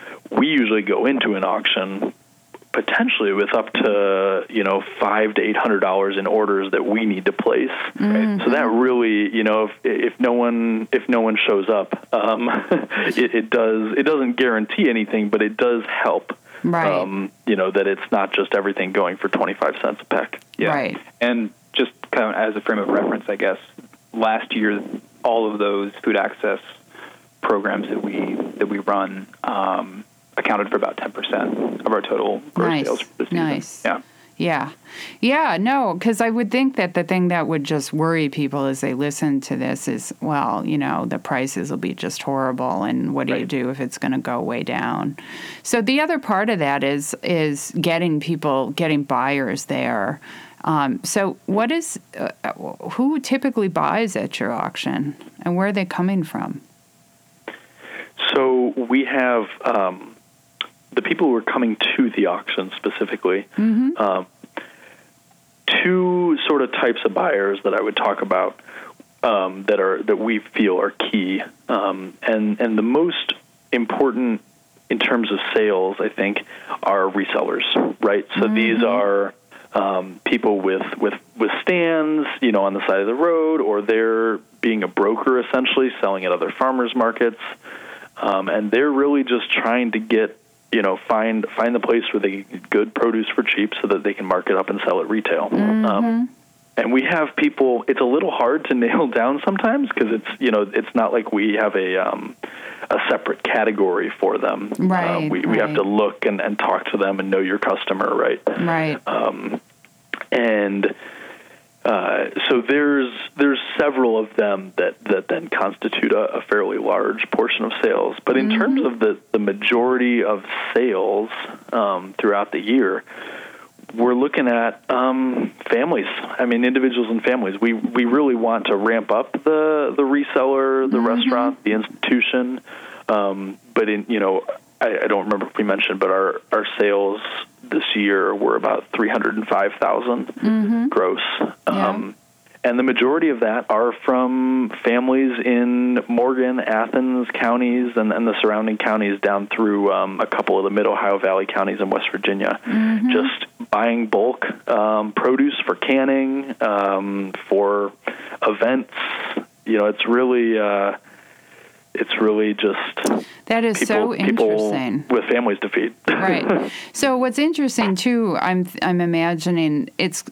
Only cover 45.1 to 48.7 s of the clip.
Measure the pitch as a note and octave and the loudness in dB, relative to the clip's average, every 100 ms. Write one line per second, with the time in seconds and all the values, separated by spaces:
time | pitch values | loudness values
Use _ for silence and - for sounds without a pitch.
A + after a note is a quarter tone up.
45.1 | C#3+ - - - - - A#3+ A3 C#4 D#4 | -8 -14 -16 -16 -12 -2 0 2 0 0
46.1 | D#4 - F#3+ G#3+ G3 C#3+ C#3 C#3 C#3+ D3 | -2 0 0 0 0 0 0 0 -2 -4
47.1 | - - E3+ D3+ C#3+ - F3 E3 E3 F3 | -6 -2 0 0 -2 -6 -2 0 0 0
48.1 | D3+ D#3+ D#3 D3+ C3+ A#2+ | 0 -2 -2 0 0 -2